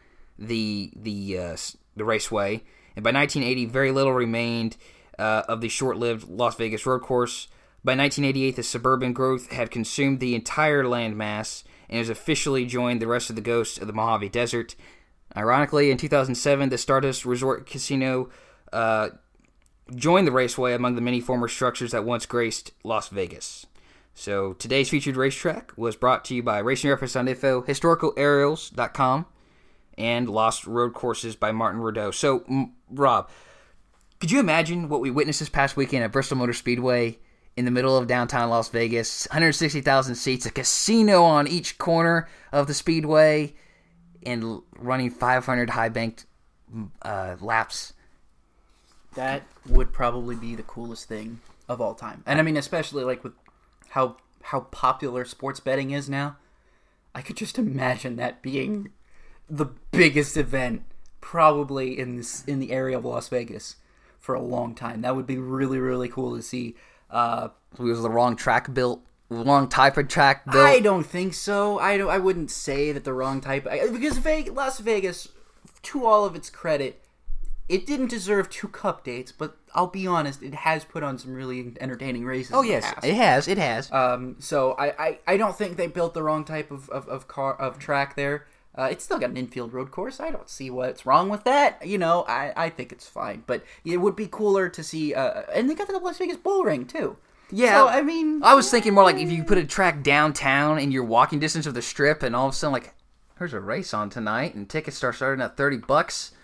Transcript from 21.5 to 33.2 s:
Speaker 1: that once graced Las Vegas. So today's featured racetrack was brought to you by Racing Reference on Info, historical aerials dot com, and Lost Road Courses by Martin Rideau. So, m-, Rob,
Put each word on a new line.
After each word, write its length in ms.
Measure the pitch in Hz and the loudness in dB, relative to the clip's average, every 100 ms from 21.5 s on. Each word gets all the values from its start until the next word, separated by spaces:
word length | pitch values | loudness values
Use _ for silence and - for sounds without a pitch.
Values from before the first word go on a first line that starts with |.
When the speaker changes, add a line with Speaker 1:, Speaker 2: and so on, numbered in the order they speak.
| - 127 120 120 | 0 -2 -2 -4
Speaker 1:
that 140 | 117 107 | -4 -2
once 200 | 120 - | -4 -2
graced 460 | 120 117 - - - 101 | -2 -2 -4 -12 -14 -4
Las 240 | 110 - | -4 -4
Vegas. 560 | 98 87 78 - - - - _ _ _ | -6 -6 -8 -14 -16 -20 -20 _ _ _
So 400 | - - 101 98 | -16 -6 -4 -4
today's 360 | 92 117 131 135 | -6 0 2 2
featured 280 | 151 139 127 | 0 0 0
racetrack 560 | 135 135 175 156 - - | 0 0 -4 -4 -8 -6
was 220 | 113 107 | -4 0
brought 260 | 127 123 - | 2 2 0
to 100 | 123 | -4
you 60 | |
by 180 | 120 104 | -2 0
Racing 300 | 107 131 143 | 0 0 0
Reference 280 | 139 131 131 | 0 0 -2
on 100 | 127 | -2
Info, 340 | 127 139 127 | 0 0 0
historical 500 | 123 143 170 165 160 - | 0 0 2 4 2 2
aerials 540 | 143 143 143 156 - | 4 4 4 0 -6
dot 240 | - 117 | -4 -4
com, 320 | - 131 135 170 _ _ _ _ _ _ - | 2 2 2 -2 _ _ _ _ _ _ -6
and 320 | 113 120 123 | -2 0 0
Lost 360 | 104 113 - - | 2 2 0 -4
Road 280 | 113 120 | 0 0
Courses 420 | 117 123 113 117 110 | -2 -4 -4 -6 -4
by 160 | 107 | -2
Martin 300 | 110 110 101 | 0 0 -2
Rideau. 300 | 113 110 104 | -4 -4 -4
So, 340 | 90 147 131 - | 0 0 0 0
m-, 220 | 131 131 - - | -2 -2 -6 -12
Rob, 400 | 135 139 110 | 0 4 4